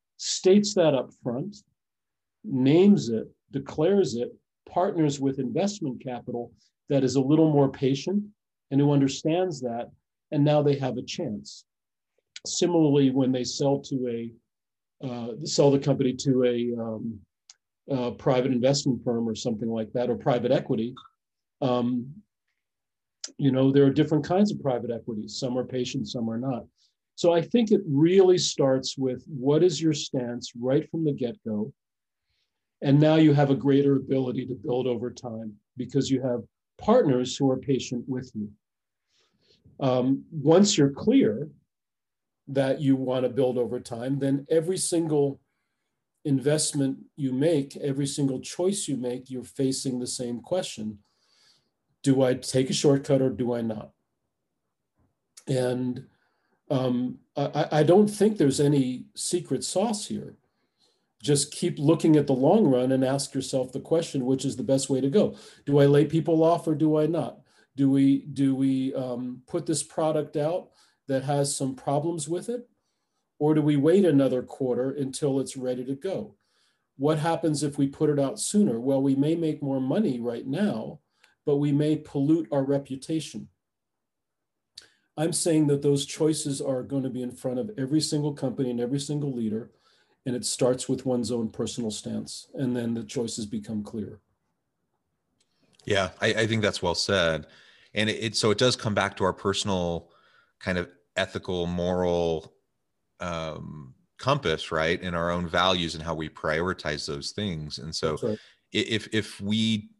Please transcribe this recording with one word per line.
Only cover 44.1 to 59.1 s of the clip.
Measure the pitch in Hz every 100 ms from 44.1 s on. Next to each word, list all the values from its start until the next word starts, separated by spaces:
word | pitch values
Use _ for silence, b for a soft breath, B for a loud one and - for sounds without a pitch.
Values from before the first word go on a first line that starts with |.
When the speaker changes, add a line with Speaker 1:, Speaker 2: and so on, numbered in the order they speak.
| 139
Speaker 1:
then | 139 139 143
every | 160 160 180
single | - 170 165 151 139 135 _ _ _ _ _ _ _ _
investment | 151 135 135 151 - 143 135 135 - -
you | 131
make, | 127 160 147 139 -
every | 143 135 139
single | - 139 131
choice | - - 185 202 -
you | 123
make, | 123 127 -
you're | 127
facing | 110 - 135 131 139 127
the | 123
same | - 120 120
question. | - 175 - - 107 104 _ _ _ _ _ _ _ _ _ _
Do | 139 131
I | 127
take | 131 - 131 135
a |
shortcut | - 151 139 - 135
or | 131
do | 120 120
I | 120
not? | 113 107 - _ _ _ _ _ _ _ _ _ _ _ _ _ _ - -
And, | 131 123 123 127 123 - _ _ _ _ _ -
um, | 139 131 123 127 - _ -
I, | 143 147 -
I | 156
don't | 156 190 208
think | - 214 208
there's | 143 131
any | 143 143 127 127 -